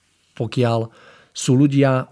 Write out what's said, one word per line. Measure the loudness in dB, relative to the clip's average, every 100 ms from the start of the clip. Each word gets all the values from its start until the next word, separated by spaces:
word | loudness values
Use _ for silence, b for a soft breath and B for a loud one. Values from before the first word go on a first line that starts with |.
| _ _ _ -10
Pokiaľ | -8 -2 0 0 -4 b b b b
sú | -12 0 2
ľudia | 2 2 0 0 0